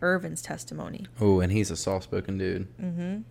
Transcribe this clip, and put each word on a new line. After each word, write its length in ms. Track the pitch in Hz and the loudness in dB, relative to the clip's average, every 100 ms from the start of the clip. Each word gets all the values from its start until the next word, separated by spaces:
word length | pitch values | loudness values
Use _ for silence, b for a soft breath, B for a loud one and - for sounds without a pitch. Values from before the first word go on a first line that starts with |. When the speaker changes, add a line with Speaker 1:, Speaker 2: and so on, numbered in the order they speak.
Speaker 1:
Irvin's 400 | 175 185 175 160 | 2 2 0 -8
testimony. 640 | - 143 - 151 - - - - | -8 -10 -8 -8 -8 -8 -10 2
Speaker 2:
Oh, 220 | 104 92 | 6 6
and 100 | 90 | 6
he's 200 | 107 101 | 2 2
a 60 | - | -2
soft-spoken 600 | - 95 - 95 92 98 | -2 -2 -2 -4 -2 -2
dude. 320 | 92 92 95 - | -2 -2 -6 -8
Speaker 1:
Mm-hmm. 440 | 180 170 175 208 226 | -6 -4 -4 -6 -10